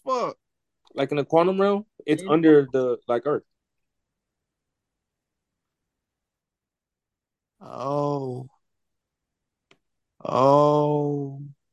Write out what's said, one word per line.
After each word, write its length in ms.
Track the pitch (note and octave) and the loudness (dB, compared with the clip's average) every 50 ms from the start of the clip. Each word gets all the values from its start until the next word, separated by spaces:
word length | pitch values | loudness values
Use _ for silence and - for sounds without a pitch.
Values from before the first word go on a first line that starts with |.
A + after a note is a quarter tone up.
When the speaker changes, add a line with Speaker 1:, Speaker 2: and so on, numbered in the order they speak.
| _ | _
Speaker 1:
fuck? 320 | C4+ B3 B3 G#3 D3+ - - _ _ _ _ _ _ _ _ _ _ - | -6 -4 -4 -4 -6 -8 -12 _ _ _ _ _ _ _ _ _ _ -6
Speaker 2:
Like, 160 | C3+ C#3 C3+ D3+ | -6 -6 -4 -2
in 60 | D3 | -4
the 60 | C3 | -2
quantum 360 | - D#3 E3 F3 F#3 F#3+ F#3+ | 0 2 2 2 2 2 2
realm, 240 | G3 G3+ G3+ G3+ G#3+ - _ - - | 0 0 0 -2 -4 -10 _ -10 -4
it's 160 | D3 D#3 D#3 - | -4 -4 -2 0
Speaker 3:
Yeah. 80 | - | 0
Speaker 2:
under 360 | D3+ E3+ D#3+ D#3+ D3+ C#3+ C#3 B2+ C3 | 2 4 6 8 8 8 6 4 0
the, 260 | C3 B2+ B2+ A#2+ A2 - | -2 -2 -2 -4 -4 -4
like, 160 | - A#2+ A#2 - | -4 -4 -2 -2
Earth. 180 | D3 D3 G#2 - _ _ _ _ _ _ _ _ _ _ _ _ _ _ _ _ _ _ _ _ _ _ _ _ _ _ _ _ _ _ _ _ _ _ _ _ _ _ _ _ _ _ _ _ _ _ _ _ _ _ _ _ _ _ _ _ _ _ _ _ _ _ _ _ _ _ _ _ _ _ _ _ _ _ _ _ _ _ _ _ _ _ _ | -2 -4 -4 -6 _ _ _ _ _ _ _ _ _ _ _ _ _ _ _ _ _ _ _ _ _ _ _ _ _ _ _ _ _ _ _ _ _ _ _ _ _ _ _ _ _ _ _ _ _ _ _ _ _ _ _ _ _ _ _ _ _ _ _ _ _ _ _ _ _ _ _ _ _ _ _ _ _ _ _ _ _ _ _ _ _ _ _
Speaker 1:
Oh. 880 | G3 - B2 A#2 B2 C#3 C#3+ D3 D3 D3 C#3+ C#3 C3+ C3 B2 B2+ B2+ C3 _ _ _ _ _ _ _ _ _ _ _ _ _ _ _ _ _ _ _ _ _ _ _ _ _ _ _ _ _ _ _ _ _ - - | -20 -16 -14 -10 -8 -6 -4 -4 -2 -4 -4 -6 -6 -8 -10 -12 -14 -18 _ _ _ _ _ _ _ _ _ _ _ _ _ _ _ _ _ _ _ _ _ _ _ _ _ _ _ _ _ _ _ _ _ -14 -8
Oh. 1160 | - - A#2+ C3 C#3 C#3+ D3 D3 D3 D3 D3 D3 D3 D3 D3 D3 D3 C#3+ C#3+ C#3+ C#3 C#3 C#3 C#3+ C#3+ C#3 _ _ _ | -4 -2 0 2 4 4 4 4 2 2 2 0 0 -2 -2 -2 -4 -4 -6 -6 -8 -10 -14 -16 -18 -20 _ _ _